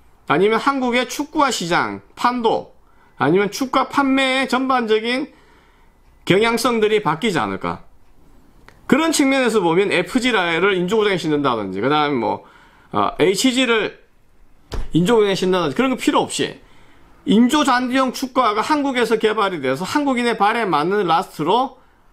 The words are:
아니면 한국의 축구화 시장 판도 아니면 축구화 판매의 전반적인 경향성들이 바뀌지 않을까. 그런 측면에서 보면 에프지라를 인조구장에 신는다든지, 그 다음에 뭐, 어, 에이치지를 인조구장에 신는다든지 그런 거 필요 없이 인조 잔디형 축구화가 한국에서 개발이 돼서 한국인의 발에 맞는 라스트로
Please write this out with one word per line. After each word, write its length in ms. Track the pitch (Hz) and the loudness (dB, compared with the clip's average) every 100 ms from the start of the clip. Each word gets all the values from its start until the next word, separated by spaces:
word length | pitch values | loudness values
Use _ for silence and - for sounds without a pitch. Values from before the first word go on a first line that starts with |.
| - _ - | -20 _ -2
아니면 320 | 180 202 226 | 2 2 2
한국의 500 | 277 277 247 247 247 | 0 0 0 0 -2
축구화 420 | - 285 311 277 | -6 -6 0 0
시장 500 | - 170 165 113 101 - - | 0 -2 0 -2 -6 -14 -4
판도 580 | 240 247 220 - - - _ _ _ - | -2 0 0 -2 -4 -18 _ _ _ -2
아니면 340 | 131 185 202 | 0 2 0
축구화 380 | - 254 269 262 | -4 -2 0 0
판매의 580 | 285 269 269 262 262 262 | 0 0 2 2 0 0
전반적인 840 | 254 262 254 226 220 233 254 302 - - - _ _ _ _ _ _ - | -2 0 0 0 0 0 -4 -6 -12 -20 -20 _ _ _ _ _ _ 0
경향성들이 800 | 185 233 233 254 226 208 214 | 2 2 0 0 0 0 0
바뀌지 360 | 175 160 233 156 | -2 -2 -2 -2
않을까. 440 | 101 95 87 85 - - - - - - - - - - - | -4 -4 -8 -8 -14 -20 -20 -20 -20 -20 -20 -20 -20 -16 0
그런 240 | 262 330 | 2 2
측면에서 500 | 311 269 269 247 214 | 2 2 2 2 2
보면 300 | 170 170 202 | 2 2 2
에프지라를 840 | 151 175 254 247 214 170 165 196 190 | 0 -2 -2 0 0 0 0 0 0
인조구장에 420 | 180 220 208 185 | 0 0 0 0
신는다든지, 640 | 156 147 139 117 98 95 | 0 0 0 -2 -4 -4
그 80 | 123 | 0
다음에 260 | 151 147 135 | 0 0 -2
뭐, 300 | 107 101 - - - _ _ | -2 -4 -10 -20 -20 _ _
어, 200 | 104 98 - | -2 -2 0
에이치지를 800 | 160 202 262 247 247 226 175 - _ _ _ - - - - - - | 0 2 0 2 2 0 -2 -8 _ _ _ -20 -20 -20 -10 -6 -2
인조구장에 420 | 156 180 233 202 185 | 0 2 2 2 0
신는다든지 400 | 185 185 156 131 | 0 0 0 0
그런 160 | 262 | 0
거 60 | 262 | 0
필요 220 | - 269 | 0 0
없이 400 | 151 - 113 - - - - - - - - | 0 -4 -6 -8 -20 -20 -20 -20 -20 -8 2
인조 380 | 202 247 302 | 4 4 4
잔디형 500 | 269 247 254 262 262 | 2 2 0 0 0
축구화가 480 | - 254 262 233 208 | -2 -4 0 2 0
한국에서 560 | 233 302 277 247 226 220 | 0 0 0 0 0 2
개발이 440 | 214 214 196 175 | 0 0 -2 -2
돼서 220 | 131 135 185 | -2 -2 -2
한국인의 520 | 302 285 247 240 226 | 0 0 0 0 2
발에 280 | 202 233 208 | 2 2 0
맞는 400 | 151 165 208 175 | 0 0 0 2
라스트로 720 | 165 185 - 151 233 262 - _ _ _ | 0 -2 -4 0 0 0 -6 _ _ _